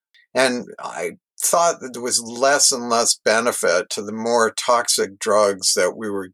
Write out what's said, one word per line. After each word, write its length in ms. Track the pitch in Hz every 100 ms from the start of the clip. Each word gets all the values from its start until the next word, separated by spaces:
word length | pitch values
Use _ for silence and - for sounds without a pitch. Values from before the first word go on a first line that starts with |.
| _ _ _
And 320 | 123 131 123 - -
I 340 | - - - - _ -
thought 380 | - 170 170 -
that 140 | 131
there 80 | 120
was 180 | 120 117
less 500 | 113 120 135 143 -
and 180 | 127 120
less 280 | 117 113 -
benefit 640 | 117 113 120 - 90 87 85
to 140 | -
the 100 | 101
more 400 | 110 117 117 110
toxic 680 | - - 120 117 - 101 98
drugs 540 | 110 104 101 92 - 101
that 200 | 90 -
we 140 | 110
were 180 | 101 92